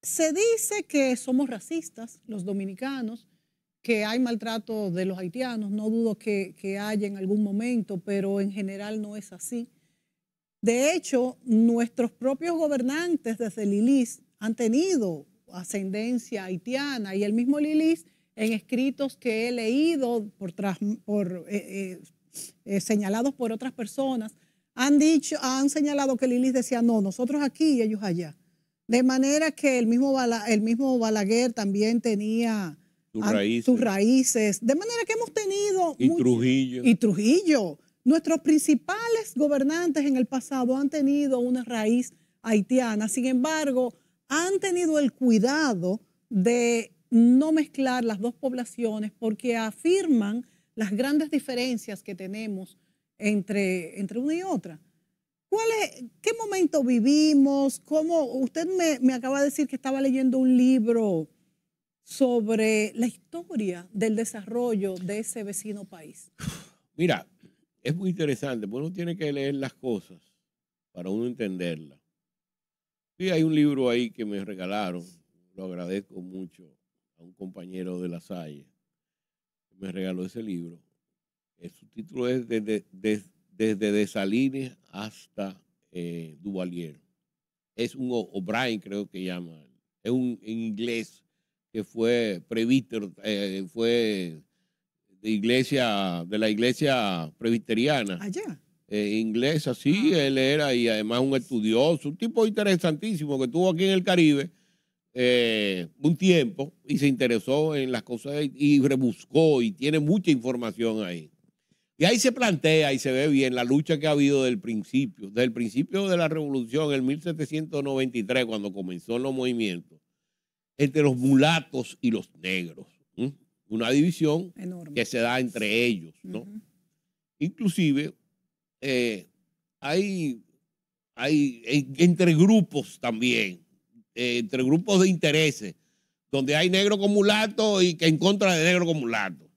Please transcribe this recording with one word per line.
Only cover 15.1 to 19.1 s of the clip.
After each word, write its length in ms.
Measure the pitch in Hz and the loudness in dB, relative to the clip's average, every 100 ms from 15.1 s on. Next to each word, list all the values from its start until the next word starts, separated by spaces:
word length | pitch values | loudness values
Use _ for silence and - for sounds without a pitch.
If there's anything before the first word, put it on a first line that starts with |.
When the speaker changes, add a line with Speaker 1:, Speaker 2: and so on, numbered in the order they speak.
| 156 147 _ _ | -4 -10 _ _
Speaker 1:
ascendencia 920 | 180 180 208 190 196 226 247 - 208 | -16 -8 -6 -4 -4 -2 -4 -4 -8
haitiana 680 | 185 180 233 254 285 262 202 | -6 -8 -4 -4 -4 -4 -4
y 80 | 190 | -2
el 120 | 208 | 0
mismo 260 | 220 247 294 | 0 2 0
Lilis 460 | 302 311 320 330 - _ _ | 2 2 2 0 -4 _ _
en 180 | - 220 | -4 -2
escritos 640 | 220 - 247 269 254 277 | -2 -2 -2 0 -2 -6